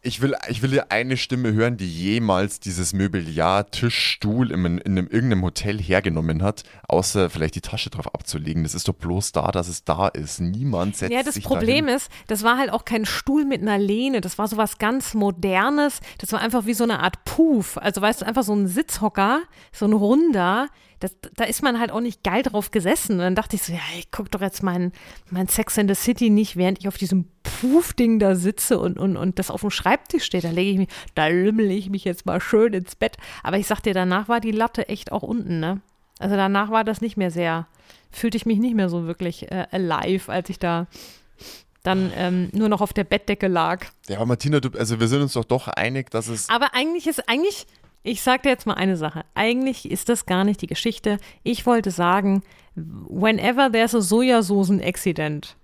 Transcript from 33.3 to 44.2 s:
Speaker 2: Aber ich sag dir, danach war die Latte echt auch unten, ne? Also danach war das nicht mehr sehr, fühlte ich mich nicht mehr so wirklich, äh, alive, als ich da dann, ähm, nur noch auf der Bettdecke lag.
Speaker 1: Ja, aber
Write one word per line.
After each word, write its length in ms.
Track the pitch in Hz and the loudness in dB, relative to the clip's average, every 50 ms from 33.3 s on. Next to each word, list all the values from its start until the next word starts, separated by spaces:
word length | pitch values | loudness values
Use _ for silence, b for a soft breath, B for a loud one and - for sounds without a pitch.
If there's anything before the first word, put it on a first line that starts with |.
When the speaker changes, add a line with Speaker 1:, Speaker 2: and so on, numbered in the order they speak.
| B B | B B
Speaker 2:
Aber 140 | B - 175 | B -2 -2
ich 100 | 208 202 | 0 0
sag 140 | - 214 - | -2 -4 -2
dir, 140 | - 220 190 | 0 0 0
danach 340 | 185 180 180 180 196 214 214 | 2 2 2 0 0 0 0
war 120 | 233 233 | -2 0
die 100 | 214 220 | 0 -2
Latte 400 | 214 214 226 233 - - - - | 0 0 0 0 0 -4 -4 -4
echt 200 | - - - - | -6 -10 -8 -8
auch 120 | - - | -8 -6
unten, 360 | - - 220 240 - - 170 165 | -4 -4 -6 -6 -4 -4 -4 -2
ne? 220 | 160 165 190 196 _ _ _ _ _ _ _ _ | -2 -2 -4 -6 _ _ _ _ _ _ _ _
Also 180 | - 196 208 | -4 -2 0
danach 340 | 196 196 196 196 196 208 208 | 2 2 2 2 0 0 2
war 140 | 220 220 220 | 0 0 0
das 160 | 220 214 - | 0 -2 -4
nicht 160 | 226 226 - | -4 -4 -2
mehr 140 | 208 190 180 | -2 -2 -2
sehr, 360 | 165 175 175 165 165 165 165 _ b b b b b b b b | 0 -2 -2 -2 -2 -4 -6 _ b b b b b b b b
fühlte 260 | - - - 233 196 | -8 -4 -2 -2 -2
ich 80 | 226 - | 0 0
mich 140 | 233 226 202 | 0 2 2
nicht 160 | 233 254 233 | 2 2 2
mehr 140 | 214 190 180 | 2 2 2
so 160 | 170 175 165 | 0 -2 -4
wirklich, 440 | 165 170 _ 180 170 165 - - - | -4 -6 _ -6 -6 -6 -8 -10 -8
äh, 180 | - 190 175 - | -6 -6 -6 -4
alive, 600 | - 190 185 170 160 - - - 190 190 - - | -4 -2 0 0 0 0 0 0 -2 -2 -2 -4
als 200 | 107 185 180 - | -6 -6 -4 -6
ich 80 | 190 - | -8 -4
da 280 | 190 175 170 170 175 - B B B B B B B B B B B B B B B B _ _ | -2 -2 -2 -2 -4 -6 B B B B B B B B B B B B B B B B _ _
dann, 300 | _ - 190 190 190 180 - | _ 0 0 0 0 -2 -2
ähm, 360 | - - 180 180 180 180 - | -2 -2 0 0 0 -2 -2
nur 160 | - 202 220 208 | 0 0 2 2
noch 140 | 208 185 | 2 2
auf 100 | 208 202 | 0 -2
der 120 | - 214 196 | 0 -4 0
Bettdecke 440 | - - 202 - - 202 - - 190 | 0 0 -2 0 -2 -2 0 0 0
lag. 380 | 180 170 160 165 175 185 - - _ _ _ | 2 2 2 0 -2 -4 -6 -18 _ _ _
Speaker 1:
Ja, 100 | - 98 | -10 -4
aber 80 | 101 | -2